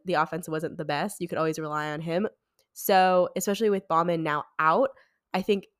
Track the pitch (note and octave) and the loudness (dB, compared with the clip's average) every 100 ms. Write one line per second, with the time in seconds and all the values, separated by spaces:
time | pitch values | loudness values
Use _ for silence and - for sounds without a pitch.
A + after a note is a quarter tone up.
0 | F3+ D#3 D#3+ E3 - D#3 D#3+ E3 D3+ D3 | -2 0 0 -4 -6 -6 -6 -6 -4 -2
1 | E3 - F3 D3+ D#3+ D#3 D#3 D3+ D3+ D3+ | -4 -6 -6 -2 -2 -2 -4 -4 -4 -6
2 | E3 E3+ G#3 _ _ _ _ - - F#3+ | -2 -2 -2 _ _ _ _ -8 2 4
3 | F#3 F3+ F3+ F#3+ G#3 G3 A3 G3 - E3 | 6 4 2 -2 -4 0 0 0 0 0
4 | E3+ E3 D#3+ D3 - - D#3+ F#3 C4+ - | 2 0 0 -2 -6 -2 2 4 2 -2
5 | _ _ _ F#3+ F#3 G3+ - | _ _ _ -4 0 -2 -2